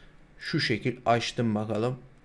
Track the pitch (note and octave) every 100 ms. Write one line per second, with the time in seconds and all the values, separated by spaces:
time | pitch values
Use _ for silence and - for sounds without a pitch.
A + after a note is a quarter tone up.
0 | - - - - - D#3 - A2 C3 -
1 | - A#2 - - A#2 G#2+ A2 G#2+ A#2+ C3
2 | - -